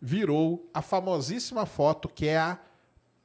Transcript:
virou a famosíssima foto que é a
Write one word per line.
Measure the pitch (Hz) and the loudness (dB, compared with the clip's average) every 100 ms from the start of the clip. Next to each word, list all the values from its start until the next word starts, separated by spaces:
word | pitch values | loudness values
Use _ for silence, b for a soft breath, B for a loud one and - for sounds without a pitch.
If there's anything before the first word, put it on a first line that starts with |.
virou | 123 180 202 147 165 170 - | -4 0 2 4 2 0 -6
a | 156 | -8
famosíssima | 151 190 185 185 127 226 - 247 202 | -2 -2 0 0 -2 -4 -4 -4 -4
foto | - 147 156 - | 2 2 2 -4
que | - 151 | -4 2
é | 160 | 2
a | 160 180 b b b b _ _ | 2 -4 b b b b _ _